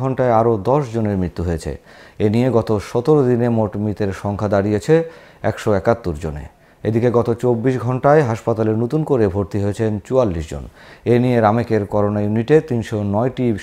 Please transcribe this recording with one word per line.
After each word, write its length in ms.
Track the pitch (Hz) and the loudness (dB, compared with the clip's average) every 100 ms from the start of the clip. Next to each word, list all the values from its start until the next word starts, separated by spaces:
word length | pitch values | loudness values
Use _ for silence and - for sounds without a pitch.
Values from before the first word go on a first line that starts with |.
ঘন্টায় 320 | 131 127 127 113 | -4 0 2 4
আরও 120 | 117 110 95 | 4 2 2
দশ 120 | 139 135 | 0 0
জনের 220 | 113 107 101 | -2 0 0
মৃত্যু 200 | 90 - 87 | -2 -2 -4
হয়েছে। 240 | 80 78 67 - - - - | -4 -4 -10 -12 -20 -16 -2
এ 20 | 107 | 0
নিয়ে 140 | 110 127 113 | 2 2 2
গত 120 | 110 107 - | 2 -2 -2
সতেরো 320 | 120 120 151 127 | -2 2 2 4
দিনে 200 | 123 120 117 | 2 2 0
মোট 160 | 107 101 | -2 -2
মৃতের 260 | 107 101 101 95 | -4 -2 -4 -4
সংখ্যা 260 | 101 98 104 | -6 -4 0
দাঁড়িয়েছে 400 | 98 101 104 - 160 165 - - - 104 | 0 2 0 2 2 0 -10 -20 -6 -4
একশো 200 | - - 101 | -2 0 0
একাত্তর 340 | 117 113 90 73 | 2 0 -2 -6
জনে। 200 | 80 73 71 - _ _ 104 | -6 -8 -12 -18 _ _ -4
এদিকে 200 | 113 120 117 | 0 2 2
গত 100 | 113 117 | 0 0
চব্বিশ 320 | 127 120 120 127 117 | 0 0 0 -2 -2
ঘন্টায় 360 | 127 139 151 135 | 0 4 4 2
হাসপাতালে 420 | 110 - 110 110 110 | 0 -2 -2 0 0
নতুন 180 | 120 156 151 | 0 -2 0
করে 140 | 135 107 | 2 2
ভর্তি 240 | 95 98 107 | 0 -2 -2
হয়েছেন 260 | 101 101 110 104 - | -4 -2 -2 -4 -2
চুয়াল্লিশ 380 | 127 120 82 76 | 0 0 -2 -6
জন। 120 | 73 65 - - - - | -10 -12 -18 -20 -8 0
এ 20 | 120 | 2
নিয়ে 160 | 123 120 107 | 2 2 2
রামেকের 360 | 113 113 110 101 | 2 0 -2 0
করোনা 260 | 104 104 104 104 | 0 0 0 -2
ইউনিটে 300 | 110 113 156 156 | -2 2 2 2
তিনশো 280 | 120 107 107 104 | -4 -4 -4 -2
নয়টি 320 | 101 127 123 123 101 | -2 -2 -2 -2 -2